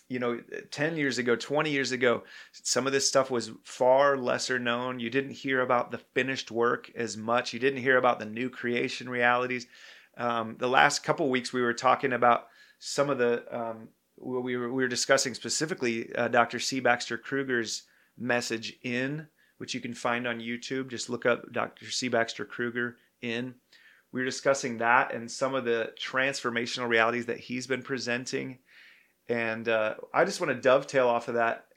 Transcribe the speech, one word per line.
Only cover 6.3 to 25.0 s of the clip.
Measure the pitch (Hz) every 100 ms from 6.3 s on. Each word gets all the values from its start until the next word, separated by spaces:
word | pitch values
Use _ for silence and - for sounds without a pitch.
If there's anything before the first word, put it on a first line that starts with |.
| 131 -
work | 113 120 127 -
as | - 113 107
much. | 110 120 123
You | 117
didn't | 135 135
hear | 131 127
about | 123 113
the | 107
new | 110 127
creation | - 120 123 131 - 123
realities. | 123 120 123 127 123 120 - - - _ -
Um, | 120 117 113 -
the | 123
last | 131 147 -
couple | - 160 143
weeks, | 127 120
we | 127
were | 120
talking | 117 127 123 127
about | 120 120 117 - _ - _
some | - - 143
of | 127
the, | 120 120 - 120
um, | 113 110 113 _ _ -
we | 127 127 127 123
were, | 120
we | 131
were | 127
discussing | 120 - 135 131
specifically, | 110 117 - 156 185 123 113 -
uh, | 120 120
Doctor | 120 117 120
C. | - 131
Baxter | 123 123 - 117
Kruger's | - 139 135 120 107 - - _ _ -
message | 123 120 120 113 110 -
in, | 127 123 131 151 156 _ _ -
which | 117
you | 127
can | 120
find | 117 123 120 123
on | 117
YouTube. | 113 120 - 131 131
Just | 117 -
look | 120
up | 123 117 -
Doctor | 117 113 - 110
C. | - 127
Baxter | 117 113 -
Kruger | 113 - 120 120 120 117 _ _
in. | 120 117 127 123 _ - - _ _
We | 127
were | 127
discussing | - 143 139 131 113
that | 117 123